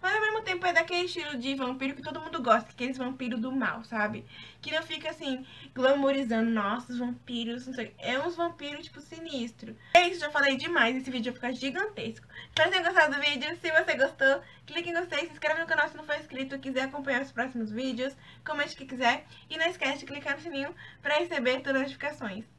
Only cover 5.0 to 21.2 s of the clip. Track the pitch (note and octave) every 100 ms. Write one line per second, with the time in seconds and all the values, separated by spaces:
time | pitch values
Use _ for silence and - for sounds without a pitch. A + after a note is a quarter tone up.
5 | D#4 D#4+ D4+ B3+ - - - - C4 C#4+
6 | C4+ C#4 B3+ A3+ A#3 A3+ G3+ A#3 B3 A#3+
7 | B3 A#3+ - A#3+ A#3 A#3+ C4 B3 A3 -
8 | - B3+ D#4+ E4+ E4+ E4 C#4+ D4 F4 -
9 | - E4 E4 C#4 A#3 - - - - E4+
10 | F4+ F4 D4 D4+ C#4 C4 D#4+ E4+ A#3 C4
11 | B3+ B3 A#3 B3 B3 B3+ C4+ C4+ G#4+ -
12 | A3+ A3+ - - - - D#4+ F#4 E4+ F#4
13 | D4+ C#4 D4 D4 D4+ E4+ E4+ D#4 E4 C4+
14 | C4+ - C4+ C#4 - - - D4+ F4 E4+
15 | F4 D4+ E4+ D4 D4+ D#4 E4 D#4+ D4+ D#4
16 | D#4 D4+ D4+ C4 C4+ C4+ C4 C4 C4+ C#4+
17 | C4+ B3 C4+ - C4 B3 G#3+ G#3+ C4 A#3
18 | C4 C4+ - - - D4+ D4 - C4+ B3+
19 | B3 C#4+ - - - D#4 E4 F4 C4+ C#4
20 | - C#4+ C#4+ C#4+ E4+ C#4 C#4 - - -
21 | D4 D4